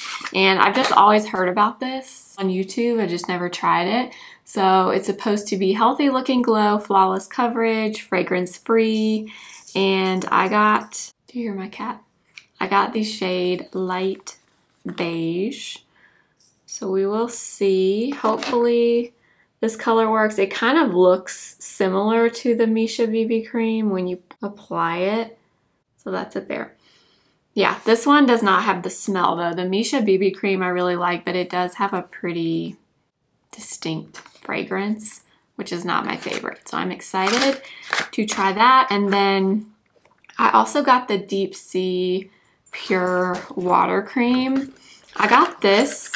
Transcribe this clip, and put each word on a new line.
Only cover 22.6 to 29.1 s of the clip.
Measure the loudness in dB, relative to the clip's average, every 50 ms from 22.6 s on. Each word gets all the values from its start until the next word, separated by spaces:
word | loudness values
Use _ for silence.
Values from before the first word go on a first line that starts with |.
| 2
Missha | 2 2 2 0 0 0 -2 -2 0
B | 0 0 0
B | 0 0 -2 -2
Cream | -2 -4 -2 -2 0 0 0 0 0
when | 0 -2 -2
you | -4 -6 -8 -12 -18 -14 -12 -12
apply | -12 -12 -14 -12 -8 -4 -2 -2 -2 -2 -2
it. | -2 0 0 -2 -4 -6 -10 -18 _ _ _ _ _ _ _ _ _ _ _ _
So | _ -8
that's | -8 -8 -8 -8 -8
it | -10 -8 -8
there. | -8 -8 -8 -10 -14 _ _ _ _ _ _ _ _ _ _ _ _ _ _ _ _
Yeah, | 0 0 0 0 0 0
this | 2 2 2 4
one | 4 6 6 6
does | 6 4 4 4
not | 2 2 2 2
have | 0 -2 -2 -4
the | -6
smell | -8 -6 -4 -2